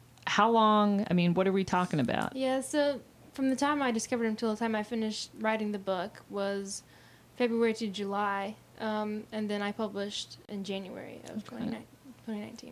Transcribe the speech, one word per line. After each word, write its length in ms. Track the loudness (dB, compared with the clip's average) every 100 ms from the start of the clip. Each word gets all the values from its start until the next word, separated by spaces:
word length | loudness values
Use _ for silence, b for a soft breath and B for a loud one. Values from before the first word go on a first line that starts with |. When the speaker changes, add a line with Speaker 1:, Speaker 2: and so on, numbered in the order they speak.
| -20 -10 -2
Speaker 1:
how 220 | 4 6
long, 560 | 6 6 6 6 2 2
I 40 |
mean, 200 | 4 4 4
what 120 | 4
are 40 |
we 120 | 2
talking 360 | 2 2 2 2
about? 360 | 2 2 0 0
Speaker 2:
Yeah, 260 | 0 0
so 380 | 0 2 2 0 -8 -20 -14 -2
from 140 | 0
the 60 | 2
time 240 | 2 4
I 100 | 2
discovered 320 | 0 0 0 0
him 120 | 0
till 120 | 0
the 40 | 0
time 200 | 0 0
I 80 |
finished 460 | -2 -2 -2 -4 -8 -2
writing 320 | 0 0 0
the 40 | -2
book 440 | -2 -2 -2 -8 -8
was 540 | -4 -2 -2 -6 -10 -14 b b b b -2
February 360 | 0 2 2
to 140 | 2 -4
July, 680 | -4 -4 -2 0 -2 -4 -8 -16 -8
um, 460 | -4 -2 -2 -6 -6
and 160 | -6 -4
then 120 | -2
I 120 | -2
published 640 | -2 -4 -4 -6 -6 -10 -14 -12
in 160 | -10
January 560 | -6 -6 -6 -12 -12 -14 -10
of 120 | -10
Speaker 1:
Okay. 40 | -10 -8 -6 -6 -12 -20 -20 -16
Speaker 2:
twenty 160 | -10 -8
nineteen. 300 | -8 -12 -16